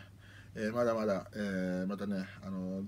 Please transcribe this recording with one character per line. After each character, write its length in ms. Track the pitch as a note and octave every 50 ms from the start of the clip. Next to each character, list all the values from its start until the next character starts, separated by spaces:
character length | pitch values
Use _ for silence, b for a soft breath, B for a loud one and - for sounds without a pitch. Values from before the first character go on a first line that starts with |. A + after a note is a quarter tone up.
| - - - B B B B B B B B
え 160 | A2+ A2 G#2+
ー、 40 | A2+
ま 100 | A#2+ A#2+
だ 100 | A#2 A2+
ま 140 | A2 G#2+
だ、 240 | G#2+ G2 F2+ - - -
え 40 | G#2+
ー、 480 | G#2 G2 F#2+ F#2 F#2 F#2 F2+ F#2 F#2
ま 100 | F#2+ G2+
た 80 | F#2+ G2+
ね、 220 | G2+ G2+ F#2 F#2 - - - -
あ 60 | F#2+
の 320 | F#2+ F#2 F#2 F#2 F#2+ F#2+
ー、 40 | G2